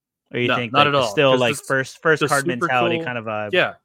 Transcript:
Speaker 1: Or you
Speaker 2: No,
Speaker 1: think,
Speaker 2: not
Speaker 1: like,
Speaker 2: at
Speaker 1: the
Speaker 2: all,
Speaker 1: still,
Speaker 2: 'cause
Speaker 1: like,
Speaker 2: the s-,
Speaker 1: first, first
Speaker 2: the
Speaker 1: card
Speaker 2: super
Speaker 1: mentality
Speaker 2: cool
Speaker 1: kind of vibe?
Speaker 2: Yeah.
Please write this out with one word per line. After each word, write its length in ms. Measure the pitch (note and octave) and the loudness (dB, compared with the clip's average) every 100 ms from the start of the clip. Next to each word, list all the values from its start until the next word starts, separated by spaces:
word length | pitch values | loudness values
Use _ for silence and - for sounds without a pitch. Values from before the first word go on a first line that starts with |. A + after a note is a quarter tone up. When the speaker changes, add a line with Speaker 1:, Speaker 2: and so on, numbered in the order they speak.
| _ _ _ | _ _ _
Speaker 1:
Or 80 | B2+ | -4
you 100 | A#2+ | 0
Speaker 2:
No, 60 | B2 | 0
Speaker 1:
think, 180 | A#2 | -2
Speaker 2:
not 140 | C3+ D3 | 0 2
Speaker 1:
like, 0 | |
Speaker 2:
at 80 | C#3+ | 2
Speaker 1:
the 80 | |
Speaker 2:
all, 0 | |
Speaker 1:
still, 260 | A#2 G#2 C#3 | 0 2 4
Speaker 2:
'cause 160 | C3 B2 | 4 2
Speaker 1:
like, 100 | G#2+ | -2
Speaker 2:
the 0 | |
s-, 0 | - | -2
Speaker 1:
first, 340 | C3+ C3 - | -4 -4 -4
first 220 | E3 D3+ | 0 2
Speaker 2:
the 40 | D3 | 2
Speaker 1:
card 180 | C#3+ C#3 | 0 -2
Speaker 2:
super 20 | |
Speaker 1:
mentality 520 | B2 D#3+ B2+ A#2 - | -2 0 0 0 -2
Speaker 2:
cool 0 | |
Speaker 1:
kind 180 | - A#2+ | -4 -8
of 80 | A2 | -6
vibe? 280 | G#2+ G#2+ | -6 -2
Speaker 2:
Yeah. 220 | F3 B2+ F#2+ | 0 0 -2